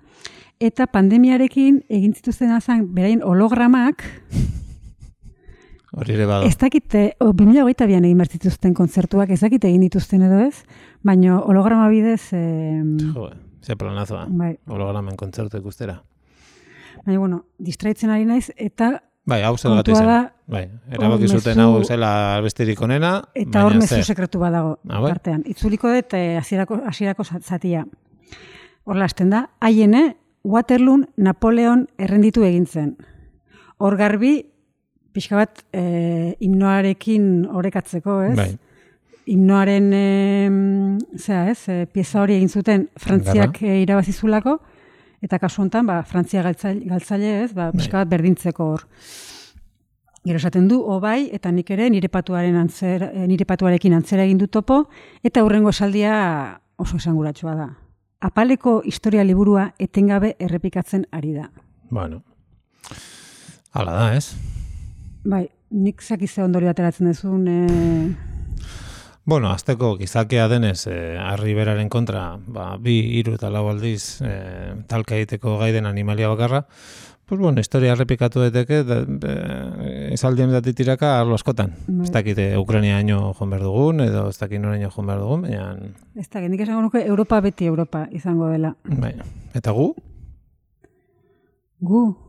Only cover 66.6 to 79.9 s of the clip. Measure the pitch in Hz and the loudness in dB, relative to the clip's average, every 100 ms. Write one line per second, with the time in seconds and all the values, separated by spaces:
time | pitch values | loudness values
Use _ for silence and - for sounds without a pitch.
66.6 | 175 170 175 - 175 170 196 190 185 175 | 0 0 -2 0 -2 -2 -4 -2 0 0
67.6 | 175 175 165 165 160 180 - - - - | 2 2 2 0 -2 -6 -10 -12 -10 -10
68.6 | - - - - - _ - 156 107 95 | -12 -16 -18 -20 -20 _ -2 0 0 -2
69.6 | - 123 120 98 95 120 110 123 113 120 | -4 -2 -2 -2 -4 -2 0 2 2 2
70.6 | 110 90 104 90 82 85 95 101 107 107 | 0 -2 -6 -8 -8 -8 -6 -4 -2 -2
71.6 | 107 104 107 117 117 101 90 92 95 113 | -2 -2 -2 -4 -4 -4 -8 -12 -14 -12
72.6 | 92 95 120 113 113 120 113 110 107 104 | -10 -6 -2 0 0 -2 -2 -4 -4 -4
73.6 | 104 104 117 107 - - 131 98 92 92 | -4 -4 -4 -6 -8 -10 -8 -8 -10 -12
74.6 | 92 98 104 113 110 110 107 107 117 107 | -12 -12 -6 -6 -4 -4 -4 -6 -4 -2
75.6 | 110 110 107 101 101 107 110 110 120 135 | 0 -2 -2 -4 -4 -2 -2 0 0 -2
76.6 | 143 _ - - - _ - 196 185 127 | -6 _ -20 -20 -20 _ -8 -2 0 0
77.6 | 104 135 127 123 123 127 120 127 123 120 | 0 0 2 2 0 0 0 0 0 0
78.6 | 120 151 127 117 131 139 - - - - | 0 0 0 -2 -2 -6 -6 -6 -8 -10
79.6 | 64 - 69 | -10 -10 -10